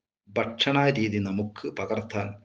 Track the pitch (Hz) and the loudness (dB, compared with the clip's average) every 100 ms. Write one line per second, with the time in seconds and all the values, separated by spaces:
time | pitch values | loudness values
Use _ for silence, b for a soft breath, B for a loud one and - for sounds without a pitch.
0 | _ _ - 107 110 - - 139 143 139 | _ _ -6 -2 -2 0 2 4 4 4
1 | 107 104 98 98 107 - - - 98 110 | 2 2 0 0 -4 -6 -8 -6 -2 -2
2 | 107 107 98 - | -2 -4 -6 -8